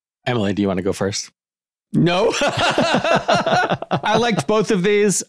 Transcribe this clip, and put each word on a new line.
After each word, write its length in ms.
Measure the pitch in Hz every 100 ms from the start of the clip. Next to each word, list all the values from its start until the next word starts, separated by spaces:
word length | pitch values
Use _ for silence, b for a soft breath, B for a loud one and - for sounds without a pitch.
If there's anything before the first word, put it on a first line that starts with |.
| _ _ -
Emily, 260 | 123 101
do 100 | 98
you 40 | 98
want 120 | 92
to 40 |
go 100 | 92
first? 360 | 90 98 107 - _ _ _ _ _ _
No. 400 | - 165 185 226 -
<laughs> 40 |
I 1800 | 285 - 339 - 330 277 311 - - 359 - 359 - - - 143 208 220
liked 280 | 240 202 -
both 240 | 220 196
of 100 | 214
these. 400 | 196 208 208 175